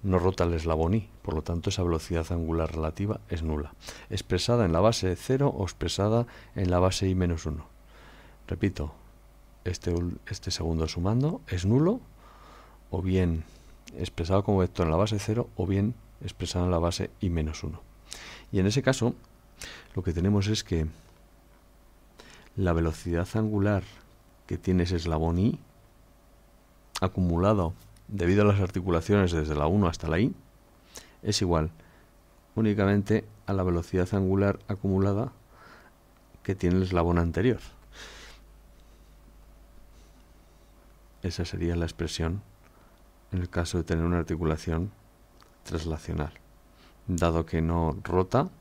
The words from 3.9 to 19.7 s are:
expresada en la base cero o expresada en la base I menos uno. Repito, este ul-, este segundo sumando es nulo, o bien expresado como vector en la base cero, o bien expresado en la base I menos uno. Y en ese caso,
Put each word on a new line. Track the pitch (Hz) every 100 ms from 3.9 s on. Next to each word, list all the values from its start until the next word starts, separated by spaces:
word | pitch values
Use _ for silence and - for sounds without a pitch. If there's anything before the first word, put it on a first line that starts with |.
| - -
expresada | 98 - 92 - 120
en | 101
la | 82
base | 104 117 92 87
cero | - 131 139
o | -
expresada | 92 - 87 - 101 113 120 - -
en | - 92
la | 90
base | 92 92 95
I |
menos | 92 90 82
uno. | 80 76 - - - - - - - - -
Repito, | 90 101 - 76 - - - - - - -
este | - 90 -
ul-, | 87 87 - -
este | - -
segundo | 87 82 82 80
sumando | - 90 117 143 220 -
es | 90 90
nulo, | 120 160 240 - - - - - - - - -
o | 90
bien | 92 92 87 82 80 - - - - 64
expresado | 87 - 82 95
como | 101 101
vector | 90 - 87
en |
la | 80
base | 107 107
cero, | - 110 120 -
o | 95
bien | 98 104 123 - -
expresado | - - 90 90
en | 90
la | 87
base | 85 85 - -
I | 95
menos | 85 78 76
uno. | 90 90 - - - - - - -
Y | 101
en | 92
ese | 107
caso, | 131 135 113 - - - - - -